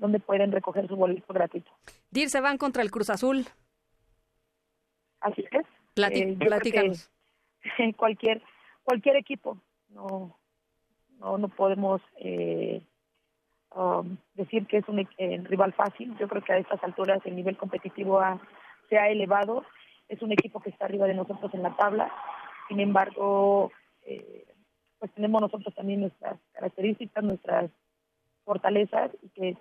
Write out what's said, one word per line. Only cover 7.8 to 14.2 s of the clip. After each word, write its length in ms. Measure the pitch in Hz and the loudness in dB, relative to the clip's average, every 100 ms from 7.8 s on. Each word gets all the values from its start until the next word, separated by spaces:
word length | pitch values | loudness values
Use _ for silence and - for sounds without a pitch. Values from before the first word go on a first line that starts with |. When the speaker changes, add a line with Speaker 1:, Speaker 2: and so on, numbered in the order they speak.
| 226 208 | 0 2
Speaker 1:
cualquier, 460 | 220 214 220 226 - _ - _ | 0 2 0 0 -4 _ -20 _
cualquier 320 | - 247 277 277 | -2 2 4 4
equipo, 420 | - 277 - 196 _ _ _ | 2 -6 -8 -10 _ _ _
no, 480 | 202 196 190 180 - _ _ _ _ _ _ _ _ | -14 -10 -8 -10 -16 _ _ _ _ _ _ _ _
no, 160 | 190 196 | -4 -2
no 100 | 202 | -2
podemos, 540 | - 196 196 196 190 - - | 2 2 4 2 0 -4 -12
eh, 640 | 185 175 170 170 - - 165 _ _ _ _ _ _ _ _ | -6 -4 -2 -2 -4 -6 -10 _ _ _ _ _ _ _ _
um, 440 | 185 185 180 175 185 | -4 0 0 -2 -10